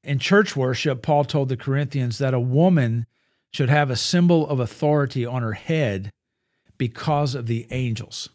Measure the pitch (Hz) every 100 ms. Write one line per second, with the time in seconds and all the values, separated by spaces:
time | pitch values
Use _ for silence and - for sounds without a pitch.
0 | - 139 - 202 208 139 127 123 156 127
1 | 139 147 139 151 135 127 - 135 143 143
2 | 123 113 135 127 123 131 180 170 120 117
3 | 117 _ _ _ _ - 131 147 143 117
4 | - 175 175 170 147 139 120 - 151 151
5 | 139 135 117 127 113 104 - 160 131 98
6 | 101 _ _ _ _ _ _ _ 113 -
7 | - 147 147 127 117 117 - 127 123 113
8 | - - -